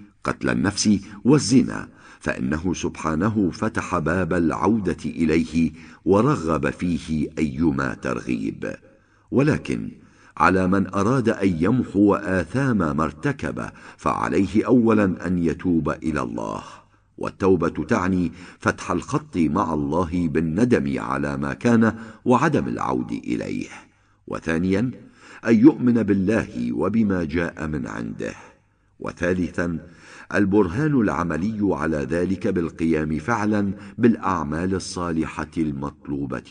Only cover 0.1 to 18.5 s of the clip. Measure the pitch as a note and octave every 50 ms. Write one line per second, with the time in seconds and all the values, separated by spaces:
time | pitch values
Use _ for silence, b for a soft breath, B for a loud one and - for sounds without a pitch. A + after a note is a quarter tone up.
0.1 | _ _ - C2+ - - - C2 A#1 A#1+ C#2 G2 - - - A2 G#2 F#2+ B B
1.1 | B B - A#2 D3 C#3+ G#2 F#2+ B2+ B2 D2+ A1 G#1+ G#1 - - B B B B
2.1 | B B - D2+ - - B1 B1+ D2 D#2 F2 F#2 E2 - - E2 - - - D#2
3.1 | D#2 D#2 F#2 A#2 G#2 A2 G2 E2 - - A2 A2 - G2 E2+ - F#2 F2 D2+ D2+
4.1 | E2+ F#2+ F2+ D#2+ F2+ F2+ E2+ D#2 C2 G#1+ C#2 G2 A#2 A2 F#2+ F2+ D#2 - - D2+
5.1 | - D2 E2 D2+ D#2 E2+ D#2+ D#2 D#2 E2 E2 D2+ D2+ E2 B B B B - -
6.1 | F#2+ G2+ A#2 C#3+ D3+ G2 D#2 D#2+ D#2+ C#2+ C2+ C2+ C2 - F2+ F2+ E2+ D#2 - -
7.1 | D#2 D2+ D2 - - D#2+ E2 D2 B1+ C#2+ E2 D#2+ C#2 C2+ C2+ B1+ G#1+ - - C2
8.1 | B1 A#1 - B1+ B1+ A1 G#1+ G#1+ - - - G1+ - - - b b b b b
9.1 | b b b b - A#2 C#3 D3+ A#2 D2+ - - C2 A1+ G#1+ G1+ - b b b
10.1 | b b b b b - D2+ F2 F#2 F#2 F#2 F#2 F#2+ G2 G2 - - G2 F#2+ A2
11.1 | C3+ C3+ A2 A#2 - - G2 G2 F2 D#2 E2 G2 B2+ B2+ - - - G2 G#2 G2+
12.1 | F#2 - - F2 F#2+ F#2 E2+ D#2+ F#2 B2+ C#3 C3+ A#2+ G2+ E2+ D2+ C#2+ D2 D#2 D#2
13.1 | D2+ D2+ D#2 C#3+ C3 - - C#2+ A#1 A#1 A1+ G1+ B B B B B - - D#2
14.1 | A1+ G1+ G#1+ A#1 C2 F2 G2+ F#2+ G2 A2+ - G#2+ B2 B2 A2 A2+ A2 G#2+ G#2 F#2+
15.1 | E2+ - D#2+ F2 F#2 F2+ E2+ D#2+ D2 D2+ - F#2 E2+ D#2+ D2 D2+ - - - D2+
16.1 | D2+ C#2 B1+ A#1 A1+ A1+ A1 G#1+ G#1 G1+ - - - - - _ _ _ _ _
17.1 | _ - G1+ G1+ - - G2+ F#2+ F#2+ E2 E2 D#2+ - D#2+ D2 - B2 G#2 F2+ F#2
18.1 | F#2 F#2 F2 E2 B B B B